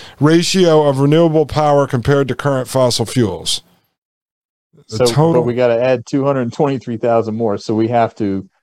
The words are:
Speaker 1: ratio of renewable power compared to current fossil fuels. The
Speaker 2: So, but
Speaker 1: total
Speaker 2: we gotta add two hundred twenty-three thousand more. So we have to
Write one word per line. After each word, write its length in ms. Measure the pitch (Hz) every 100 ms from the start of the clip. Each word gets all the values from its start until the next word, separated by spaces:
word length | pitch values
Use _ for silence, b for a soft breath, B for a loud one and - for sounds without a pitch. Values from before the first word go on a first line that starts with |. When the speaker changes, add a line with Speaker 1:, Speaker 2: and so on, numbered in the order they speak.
| B B
Speaker 1:
ratio 640 | 147 165 170 190 175 156 147
of 100 | 135
renewable 480 | 143 156 170 156 143
power 400 | 151 147 143 139
compared 400 | 127 110 139 131
to 80 |
current 320 | 123 143 135 123
fossil 400 | 131 123 113 110
fuels. 560 | 127 107 85 87 - - _ _ _ _ _ _ _ _ _ _
The 220 | _ - 110
Speaker 2:
So, 80 |
but 40 | 123
Speaker 1:
total 320 | 127 165 131
Speaker 2:
we 100 | 123
gotta 260 | 120 123 117
add 260 | 127 127 -
two 180 | 143
hundred 280 | 139 135 120
twenty-three 440 | - 147 135 127 113
thousand 400 | 120 117 110 110
more. 200 | 113 101
So 160 | - 110
we 100 | 113
have 300 | 120 113 -
to 320 | 101 98 95 _